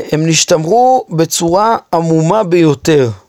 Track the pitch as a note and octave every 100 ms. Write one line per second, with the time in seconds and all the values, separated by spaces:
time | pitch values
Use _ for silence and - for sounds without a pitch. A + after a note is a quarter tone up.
0 | - D3+ D#3+ D#3+ - E3+ D#3+ A3+ B3+ B3+
1 | - E3 E3 - E3+ F3+ A3 A#3 - E3+
2 | E3 D#3+ D#3+ E3 E3 F3 D#3+ C#3 - D3
3 | B2 G#2